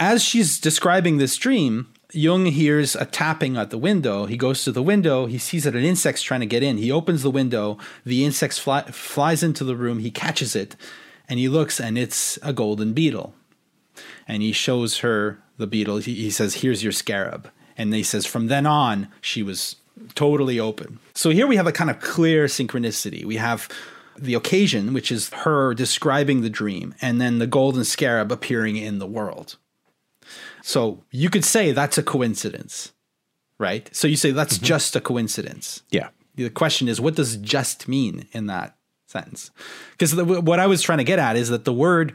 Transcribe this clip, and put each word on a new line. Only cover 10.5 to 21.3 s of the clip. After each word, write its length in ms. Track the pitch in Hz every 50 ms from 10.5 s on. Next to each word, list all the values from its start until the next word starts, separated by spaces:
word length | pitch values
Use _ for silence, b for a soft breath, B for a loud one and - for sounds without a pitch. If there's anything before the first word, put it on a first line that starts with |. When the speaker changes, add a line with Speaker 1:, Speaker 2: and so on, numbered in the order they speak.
| -
Speaker 1:
it, 200 | 107 98 - - B B B B B B B B B B -
and 100 | 131 120
he 100 | 127 131
looks, 320 | 139 160 147 - - -
and 180 | 120 113 110 120
it's 400 | 123 117 - - - - - -
a 100 | - 151
golden 400 | 135 123 117 104 104 104 107 110
beetle. 420 | 110 139 165 151 123 - - - - _ _ _ _ _ _ _ _ _ _ _ - B B B B B B B
And 140 | 110 104
he 100 | 107 110
shows 460 | 107 - - - 127 123 117 113 - -
her 420 | - 120 113 104 104 104 - - _ _ _ -
the 80 | 110
beetle. 320 | 101 110 107 104 107 101 107
He, 160 | 107 123 120
he 160 | 101 110 107
says, 260 | 101 - 113 101 -
"Here's 260 | - - 131 120 98
your 100 | 110 107
scarab." 580 | 95 - - - 104 98 95 - 85 85 - - _ b b b b -
And 140 | 113 104
he 100 | 110 110
says, 220 | 107 - - 107 101
from 220 | - - 123 113
then 180 | 113 135 139 143
on, 440 | 151 151 147 139 120 107 101 98 - - -
she 220 | - - - 117
was 340 | 104 98 92 - - - - _ _ _ _ - - - -
totally 440 | - 147 147 147 143 139 131 123 117
open. 400 | 110 110 107 - - - 113 - _ _ -
So 140 | - -
here 180 | 165